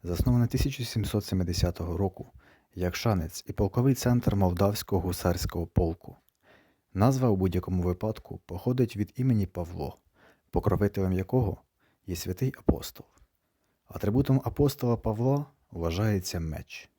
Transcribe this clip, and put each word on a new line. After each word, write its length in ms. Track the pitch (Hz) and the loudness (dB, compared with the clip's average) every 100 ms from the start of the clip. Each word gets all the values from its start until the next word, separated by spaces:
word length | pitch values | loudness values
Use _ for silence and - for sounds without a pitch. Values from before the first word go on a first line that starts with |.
Засноване 440 | 87 87 - 123 120 | -4 0 2 4 4
тисяча 380 | 127 135 135 | 2 0 -2
сімсот 400 | 123 - 98 104 | -6 -2 0 -2
семидесятого 720 | - 95 90 85 90 - 85 85 | 0 -2 0 2 0 0 -6 -2
року 360 | 95 - - - _ _ _ | -2 -4 -18 -18 _ _ _
як 220 | - 90 - | -4 -2 0
шанець 480 | 120 98 80 - - | 0 0 -2 -8 -12
і 60 | |
полковий 420 | - 101 - 127 | -2 0 2 2
центр 420 | 131 123 123 - 101 | 2 2 2 2 2
молдавського 680 | 92 87 101 101 - 95 | 2 4 2 0 -2 -2
гусарського 640 | 87 87 90 85 - 85 85 | -2 -2 0 0 -2 -4 -2
полку. 500 | - 85 82 - - _ _ _ _ _ _ _ | 0 0 -2 -12 -20 _ _ _ _ _ _ _
Назва 340 | 92 113 135 127 | 2 2 4 2
у 80 | 98 | 4
будь-якому 460 | 92 90 90 92 | 2 0 -2 -2
випадку 580 | 87 87 110 110 - - - | 0 -2 -4 -6 -12 -16 -12
походить 500 | 90 - 131 117 101 | -6 -4 0 0 0
від 160 | 104 - | -6 -2
імені 300 | 131 113 95 | 0 2 0
Павло, 520 | - 82 87 71 - _ _ _ _ _ | -4 -8 -6 -8 -10 _ _ _ _ _
покровителем 640 | - 101 95 101 101 92 | -2 2 2 0 0 -2
якого 500 | 92 92 127 104 - _ _ _ _ - | -2 0 0 0 -4 _ _ _ _ -10
є 100 | 87 | -8
святий 380 | 90 92 131 - | -6 -4 -4 -2
апостол. 480 | - - - - - _ _ _ _ _ _ _ _ | 0 0 -2 -14 -20 _ _ _ _ _ _ _ _
Атрибутом 540 | - 98 117 143 135 | -4 0 2 4 2
апостола 520 | - - 143 - 120 117 | 2 2 0 2 -2 0
Павла 500 | - 107 123 143 147 _ _ | -2 0 2 0 -2 _ _
вважається 680 | 85 82 85 110 101 90 90 | -4 -2 0 2 0 -2 -6
меч. 500 | 80 71 - - - | -6 -8 -10 -18 -20